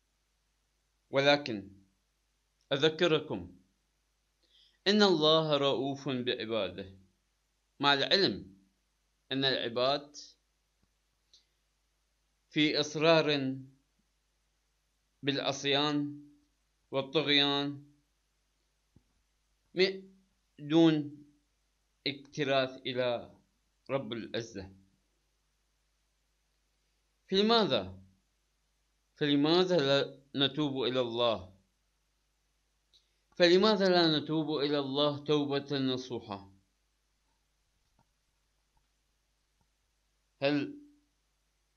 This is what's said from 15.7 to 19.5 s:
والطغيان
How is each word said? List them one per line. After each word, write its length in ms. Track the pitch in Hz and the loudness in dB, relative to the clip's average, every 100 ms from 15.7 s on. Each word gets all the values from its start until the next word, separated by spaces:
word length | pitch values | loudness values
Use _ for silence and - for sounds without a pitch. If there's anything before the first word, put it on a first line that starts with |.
| 139 147 147 143 - - _ _ _ _ _ - | 0 2 0 -4 -8 -18 _ _ _ _ _ -8
والطغيان 1000 | 131 135 160 139 143 143 143 143 139 - _ _ _ _ _ _ _ _ _ _ _ _ _ _ _ _ | -6 -2 -2 2 4 4 0 -2 -6 -14 _ _ _ _ _ _ _ _ _ _ _ _ _ _ _ _